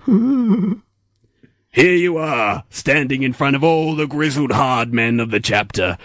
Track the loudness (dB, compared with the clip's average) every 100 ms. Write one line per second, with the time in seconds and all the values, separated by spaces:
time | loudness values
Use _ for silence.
0 | 2 2 2 0 2 2 0 -4 -8 _
1 | _ _ _ _ _ _ _ 2 4 4
2 | 2 0 -2 -2 -2 -4 -8 -8 -2 0
3 | 0 -2 -4 -2 0 2 2 2 0 -2
4 | -4 -2 -2 -2 -2 0 0 0 0 0
5 | 0 0 0 -2 0 -2 -2 -2 -4 -4